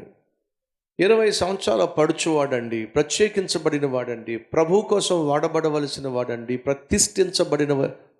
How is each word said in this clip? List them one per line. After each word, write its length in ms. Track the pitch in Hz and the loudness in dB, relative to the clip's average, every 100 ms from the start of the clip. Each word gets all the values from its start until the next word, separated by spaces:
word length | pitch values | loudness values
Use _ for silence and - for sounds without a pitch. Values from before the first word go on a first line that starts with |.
| - _ _ _ _ _ _ _ _ - | -18 _ _ _ _ _ _ _ _ 0
ఇరవై 320 | 190 226 214 | 2 4 2
సంవత్సరాల 540 | - 180 196 - 214 175 | 0 -2 -2 0 2 2
పడుచువాడండి, 1000 | - 156 160 165 156 139 127 117 113 110 | 2 2 0 0 0 0 -2 -4 -6 -2
ప్రత్యేకించబడిన 1000 | 147 151 - 208 202 180 170 156 147 143 | 0 0 0 0 0 -2 -2 0 0 0
వాడండి, 520 | 127 120 113 110 113 | -2 -4 -8 -6 -8
ప్రభు 440 | - 156 160 196 | -2 0 4 2
కోసం 460 | 208 202 - 175 147 | 2 0 2 0 2
వాడబడవలసిన 800 | 147 160 160 156 151 143 139 139 | 0 0 0 0 0 -4 -6 -6
వాడండి, 500 | 123 123 117 117 123 | -4 -4 -6 -6 -4
ప్రతిష్ఠించబడిన 1160 | 139 139 - 208 202 - 185 175 165 147 147 | -2 -4 -2 0 0 0 0 0 0 0 2
వా-, 180 | 139 139 - - | 0 -2 -6 -20